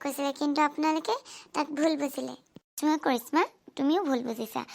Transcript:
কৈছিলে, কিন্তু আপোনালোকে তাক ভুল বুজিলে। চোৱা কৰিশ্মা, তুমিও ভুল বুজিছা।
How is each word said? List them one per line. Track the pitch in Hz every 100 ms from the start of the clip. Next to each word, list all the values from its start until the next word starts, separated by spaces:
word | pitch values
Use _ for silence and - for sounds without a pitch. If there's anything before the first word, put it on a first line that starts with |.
কৈছিলে, | 285 269 277
কিন্তু | 277 294 285
আপোনালোকে | 302 294 311 320 320 466 - - -
তাক | - 302
ভুল | 285 320 294
বুজিলে। | 277 262 254 247 _ - _ -
চোৱা | 302 311
কৰিশ্মা, | 311 240 - 311 427 - - -
তুমিও | 277 339
ভুল | 339 254
বুজিছা। | 247 226 220 - 240